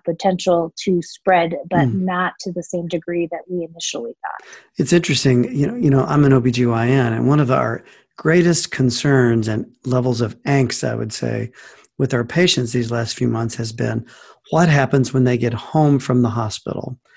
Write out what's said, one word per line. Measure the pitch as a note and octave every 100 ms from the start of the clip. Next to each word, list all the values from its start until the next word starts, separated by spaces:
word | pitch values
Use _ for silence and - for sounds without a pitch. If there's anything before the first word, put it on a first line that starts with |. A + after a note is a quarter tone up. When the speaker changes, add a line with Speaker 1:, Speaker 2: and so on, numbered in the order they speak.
Speaker 1:
potential | - E3 G3 F3+ - E3+ E3 -
to | - F3
spread, | - - - F3+ E3+ E3+ F3
but | F3 C3
Speaker 2:
Hmm. | F#3+ F#3
Speaker 1:
not | F3+ F3+ -
to | F#3+
the | F3
same | - F3 E3+
degree | E3+ E3+ F3 E3
that | E3 -
we | F3+
initially | E3 E3 - B2 A#2 -
thought. | - - - - _ -
Speaker 2:
It's | D3
interesting. | E3+ E3 C#3 C#3 B2 C3 D3
You | C#3+
know, | B3
you | E3
know, | C3+ C3
I'm | D3 C#3+
an |
O | C3
B | B2
G | B2 B2
Y | A#2 A#2
N, | C3+ A#2+
and | A2+ B2
one | D3+
of | B2+
our | C3 A#2 A#2 - - _ -
greatest | D#3 F3 E3+ E3 -
concerns | - C3 A#2+ D3 C3+ A#2+ A2+ G#2+
and | G#2 - _ B2+
levels | B2+ B2+ A#2
of | A2 -
angst, | - C#3 B2 - B2
I | A2+
would | A2+
say, | - A#2+ A2+ A2+ - - - _ -
with | C3+
our | B2 A#2
patients | E3 F3+ - A#2
these | B2 A#2
last | A#2 A2+ -
few | B2
months | A2+ A2+ -
has | A2+
been, | A2+ A#2 A2+ - - - _ _
what | D#3+ E3+
happens | D3 C3 C#3 A#2+
when | C3
they | B2 B2
get | A#2
home | A2+ - D#3 D3 C#3
from | - B2
the | A#2+
hospital? | A2+ G#2+ - - - - B2+ _